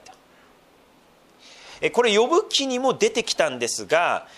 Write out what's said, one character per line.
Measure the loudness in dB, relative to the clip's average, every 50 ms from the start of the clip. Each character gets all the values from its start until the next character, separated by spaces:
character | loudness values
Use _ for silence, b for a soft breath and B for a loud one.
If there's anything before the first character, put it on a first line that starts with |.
| -16
と。 | -20 -20 -20 _ _ _ _ _ _ _ _ _ _ _ _ _ _ _ _ _ _ _ _ _ _ _ _ B B B B B B B B
え、 | B -2
こ | 0 2 2
れ、 | 4 4
呼 | 2 2
ぶ | 4 2 2 2 2
記 | 0 -2 -2
に | -2 -2 -2
も | 0 0 0
出 | 2 0 0
て | 0 -2 -4
き | -4 -2
た | 0 0 -2
ん | -2 -4
で | -4 -4
す | -6 -6 -4
が、 | 0 0 0 2 2 -2 -2 -6 B B